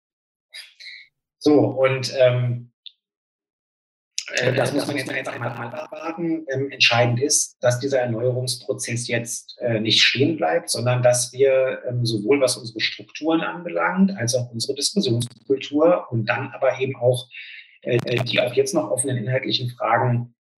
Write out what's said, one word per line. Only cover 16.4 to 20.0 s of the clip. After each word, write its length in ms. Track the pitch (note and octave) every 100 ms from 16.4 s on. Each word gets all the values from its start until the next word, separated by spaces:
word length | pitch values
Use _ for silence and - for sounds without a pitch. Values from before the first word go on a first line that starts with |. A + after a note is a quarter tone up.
| C#3
aber 280 | - C3 B2+
eben 160 | C3 -
auch, 320 | B2 - - - - - - _
äh, 160 | C3+ B2 C3+ A#2+
die 160 | B2 D#3
auch 140 | -
jetzt 200 | C3 -
noch 160 | D#3+ -
offenen 280 | B2+ C3+ A2+
inhaltlichen 520 | G#2 C3 - - B2
Fragen, 640 | - A2 A#2